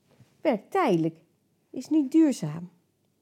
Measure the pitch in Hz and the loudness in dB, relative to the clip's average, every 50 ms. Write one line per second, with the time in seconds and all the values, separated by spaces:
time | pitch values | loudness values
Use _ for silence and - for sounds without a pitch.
0 | _ _ _ _ - _ _ _ - 320 240 202 - _ - 392 349 247 180 165 | _ _ _ _ -20 _ _ _ -2 -2 -2 -2 -4 _ -2 0 0 2 2 0
1 | 160 165 160 - _ _ _ _ _ _ _ _ _ _ - 262 - - 302 320 | 0 -2 -4 -8 _ _ _ _ _ _ _ _ _ _ -14 -14 -6 -2 0 0
2 | 277 262 - 320 320 285 - - - 151 151 165 175 - - _ _ _ _ _ | 0 2 4 4 4 4 2 -2 -6 -8 -8 -10 -14 -16 -18 _ _ _ _ _
3 | _ _ _ _ | _ _ _ _